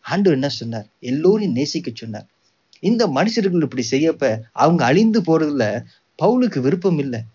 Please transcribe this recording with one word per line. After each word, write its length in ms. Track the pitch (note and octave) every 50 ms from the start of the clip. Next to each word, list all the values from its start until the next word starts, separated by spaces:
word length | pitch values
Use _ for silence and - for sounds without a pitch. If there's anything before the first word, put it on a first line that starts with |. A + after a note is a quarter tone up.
ஆண்டவர் 300 | _ - C#3+ F#3+ G3+ F#3+
என்ன 160 | D3+ C3 C#3 C#3
சொன்னார்? 380 | - - A#2+ A#2 A2+ A2 G2+ _ _ _
எல்லோரையும் 540 | - B2 C3 D3 E3 F#3 G#3+ A3 G#3 F3 A#2+
நேசிக்க 360 | A#2+ - - - - - C3 A#2
சொன்னார். 320 | - A#2 A2 G#2+ G#2+ - _ _ _ _ _ _ _ _ _ _ _
இந்த 260 | - F#3+ A#3+ A3+ A#3
மனுஷர்கள் 560 | F3+ C3 C3+ F3+ A3+ A3+ A#3 F#3+ G3 F3 F3
இப்படி 220 | D3+ C3 - B2+ A#2 A2+
செய்யப்ப 500 | C3+ C3+ D#3 E3 D#3+ - C#3+ B2 A2 A2 A2+ _
அவங்க 320 | _ - C3+ D#3 F3 E3+ B2+
அழிந்து 360 | B2 C#3+ F#3+ A3+ A3+ G#3+ A#3
போறதுல 640 | E3+ E3 D#3+ D#3+ D#3+ D3+ D3 C3+ A2+ G#2 G2+ G2+ A2+ - _ _ _ _ _ -
பவுலுக்கு 360 | D#3 G3+ B3 B3+ B3+ G#3+ - C#3+
விருப்பம் 400 | B2 C3+ F3 F3+ - G3 E3+ D3
இல்ல 240 | C#3 C#3 A#2+ A2+ A2+ -